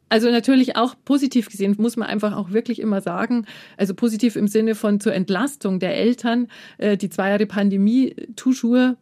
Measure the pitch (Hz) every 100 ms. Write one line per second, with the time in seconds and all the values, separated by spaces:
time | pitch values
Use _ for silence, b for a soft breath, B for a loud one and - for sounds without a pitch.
0 | - 220 240 233 226 262 254 - 247 -
1 | - 277 269 247 214 196 196 202 226 226
2 | 208 208 208 190 175 214 233 226 220 196
3 | 190 175 226 240 214 B B B 196 -
4 | 240 220 247 - 208 220 220 214 214 208
5 | 208 - 185 185 285 - 202 185 180 170
6 | 214 240 240 240 240 B B B 208 202
7 | 190 - 190 208 208 208 202 196 202 254
8 | 254 - - 226 262 254 233 247 254 247